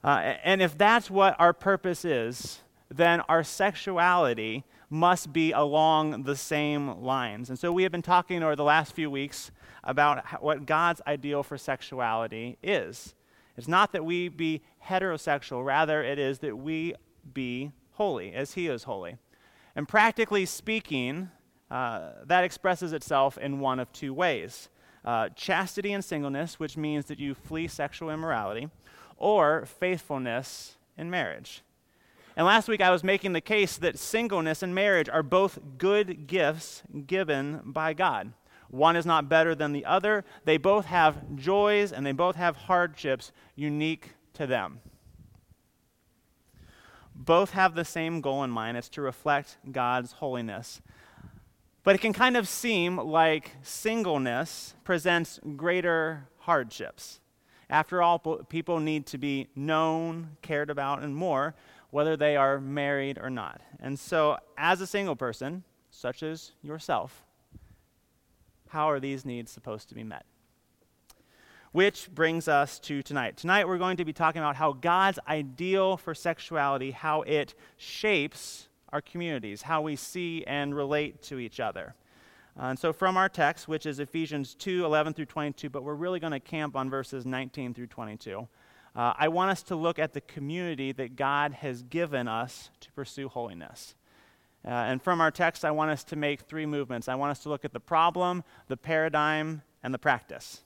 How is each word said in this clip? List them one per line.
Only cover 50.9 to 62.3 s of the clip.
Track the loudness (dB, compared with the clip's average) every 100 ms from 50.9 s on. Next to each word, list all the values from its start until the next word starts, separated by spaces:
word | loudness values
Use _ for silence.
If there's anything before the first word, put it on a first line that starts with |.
| -20 -20 -20 -20 -20 _ _ _ _
But | 4
it | 4
can | 2
kind | 2 4 4
of | 0
seem | -4 0 2 2 -2
like | 0 4 6 4 -4 -18
singleness | -14 -6 -2 0 0 0 0 -2 -4 -8 -16 -14
presents | -2 0 4 2 0 -8 -12 -4
greater | 0 0 2 0 0 -4 -14 _
hardships. | 0 2 0 -8 -12 -12 -20 -20 _ _ _ _ _
After | 0 2 2
all, | 4 4
po-, | 0 -6 -6
people | -6 -2 -2
need | 0 -2 -6
to | -6
be | -4 -4 -6 -8
known, | 0 2 2 0 -4 -6 -12 -16
cared | -4 -4 -2
about, | -4 -2 -2
and | -4 -4
more, | 0 0 -2 -6 -20 -20 _
whether | 0 0
they | 2 4